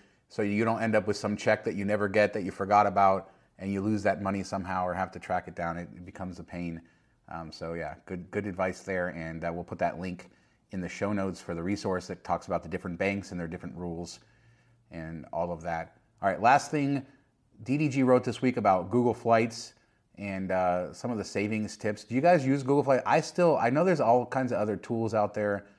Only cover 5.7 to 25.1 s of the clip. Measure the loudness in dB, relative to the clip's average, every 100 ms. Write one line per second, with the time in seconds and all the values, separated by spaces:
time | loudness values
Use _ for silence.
5.7 | -6 -10 -14 -16 -12 -12 -12 -12 -8 -8
6.7 | -8 -14 _ _ _ -14 -12 -12 -10 -8
7.7 | -6 -8 -10 -10 -10 -6 -6 -4 -2 -2
8.7 | -2 -4 -2 -2 -4 -8 -6 -6 -6 -8
9.7 | -2 -2 -2 -8 -8 -14 _ _ _ _
10.7 | -8 -8 -4 -2 -2 -4 -6 -8 -6 -4
11.7 | -2 -2 -4 -6 -10 -6 -6 -2 -4 -4
12.7 | -8 -6 -2 -2 -2 -6 -8 -8 -8 -10
13.7 | -8 -8 -8 -10 -14 _ _ _ _ _
14.7 | _ _ -12 -10 -12 -8 -4 -4 -4 -6
15.7 | -6 -8 _ _ -4 -2 2 4 4 2
16.7 | -2 -2 -2 -6 _ _ _ _ -12 -2
17.7 | 0 2 4 6 6 4 0 0 2 4
18.7 | 4 2 2 2 2 4 4 4 -4 -16
19.7 | _ _ _ _ -10 -8 -4 -2 2 2
20.7 | 0 -2 -6 -6 -4 -4 -2 0 -2 -4
21.7 | -4 -4 -4 -2 2 6 6 4 2 2
22.7 | 2 4 4 4 2 2 2 4 4 4
23.7 | 4 4 4 6 6 4 -2 0 0 0
24.7 | -2 -2 -2 0